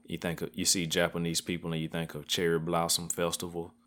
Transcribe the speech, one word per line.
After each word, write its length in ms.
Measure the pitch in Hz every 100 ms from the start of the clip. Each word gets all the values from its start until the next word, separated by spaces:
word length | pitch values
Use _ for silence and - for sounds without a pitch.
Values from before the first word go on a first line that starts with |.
| -
You 120 | 85
think 240 | 90 80
of, 80 | 82
you 120 | - 90
see 220 | 98 82
Japanese 540 | 87 85 87 85 82
people 320 | - 87 85
and 80 | 82
you 60 | 80
think 280 | 82 82 76
of 120 | 73
Cherry 320 | - 85 82
Blossom 500 | 80 85 85 - 85
Festival. 640 | - 85 - 90 85 85 -